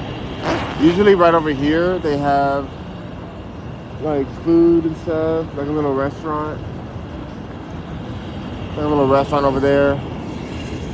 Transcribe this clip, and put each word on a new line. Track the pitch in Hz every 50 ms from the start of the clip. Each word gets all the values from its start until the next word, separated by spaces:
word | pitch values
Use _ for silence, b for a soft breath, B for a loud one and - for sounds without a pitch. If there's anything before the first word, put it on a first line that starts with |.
| - - - - - - - - - - - 170 - - - -
Usually | 139 165 175 190 208 208 196
right | 175 175 170 165
over | 170 156 156
here, | 143 131 143 147 156 165 175 180 185 175
they | 170 156 143
have, | 143 143 143 139 139 139 139 139 143 135 131 - - - - - - - - - - - - - - - - - - - - - - - - - -
like, | 131 156 151 139 131 127 - - -
food | 165 165 165 170 170 170 170 160
and | 160 160
stuff, | - - 170 160 160 160 160 160 160 160 160 - 143
like | 143
a | 143
little | 151 156 147 143 135
restaurant. | 135 139 139 139 - 160 160 151 151 151 156 143 135 - - - - - - - - - - - - - - - - - - - - - - - - - - - - - - - - - - - - - - - - - -
Like | - 151 147
a | 151
little | 151 147 139
restaurant | 131 139 139 135 139 147 143 139
over | 139 131 135
there. | 135 139 143 139 143 139 139 139 - - - - - - - - - - - - - - - - - -